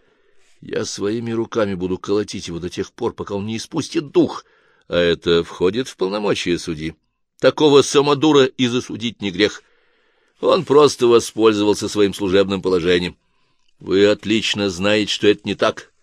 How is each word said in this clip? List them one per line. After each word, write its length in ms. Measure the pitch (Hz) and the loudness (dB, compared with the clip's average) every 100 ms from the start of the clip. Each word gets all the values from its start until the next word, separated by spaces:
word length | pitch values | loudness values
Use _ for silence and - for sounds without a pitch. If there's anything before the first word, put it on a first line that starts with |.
| _ _ _ _ _ _ | _ _ _ _ _ _
«Я 240 | - - 107 | -10 -8 -6
своими 460 | - 101 117 117 | -6 -4 -4 -6
руками 420 | 113 110 113 101 | -6 -4 -4 -2
буду 240 | 90 92 90 | -2 -4 -6
колотить 500 | - 101 98 101 87 | -2 -4 -4 -10 -12
его 120 | 82 | -10
до 100 | 87 | -8
тех 220 | - - | -8 -10
пор, 220 | - 117 | -8 -8
пока 200 | - 95 | -8 -8
он 140 | 101 107 | -8 -6
не 100 | 113 | -8
испустит 540 | - 160 - 165 139 | -8 -8 -6 -6 -2
дух. 340 | 180 139 - - _ _ _ - | 0 0 -2 -18 _ _ _ -4
А 80 | 85 | 0
это 480 | 85 82 87 85 | 0 0 2 0
входит 440 | 85 - 90 113 131 | 0 -2 -2 -2 -8
в 100 | - | -6
полномочия 640 | 95 208 202 110 175 170 | -6 -4 -4 -4 -2 -4
судьи. 340 | - 76 80 - _ _ _ _ | -6 -10 -10 -12 _ _ _ _
Такого 420 | 135 139 151 143 | 0 4 6 6
самодура 640 | - 147 143 143 156 143 131 | 6 2 2 2 4 4 4
и 220 | - 123 | 0 -2
засудить 560 | 123 - 104 117 - | -2 -6 -8 -10 -6
не 80 | 101 | -6
грех. 320 | 90 101 - _ _ _ _ _ _ _ _ | 0 -2 -2 _ _ _ _ _ _ _ _
Он 260 | - 190 135 | 0 0 4
просто 420 | 143 143 - 120 | 4 4 4 4
воспользовался 840 | 117 - 107 110 104 104 101 104 | 4 2 2 2 4 2 0 -2
своим 240 | 104 101 | 0 0
служебным 480 | 92 98 98 95 98 | 0 0 2 2 -2
положением». 560 | 90 92 85 90 87 - _ _ _ _ _ _ | -2 0 2 0 -2 -10 _ _ _ _ _ _
«Вы 260 | - 95 101 | -2 2 4
отлично 640 | - 98 110 - 104 101 | 2 -2 -2 -2 -4 -4
знаете, 420 | 85 101 107 101 | -2 0 0 -2
что 160 | - 104 | 0 2
это 140 | 104 | 2
не 120 | 101 95 | -2 -2
так. 360 | 113 - - _ | -2 -2 -10 _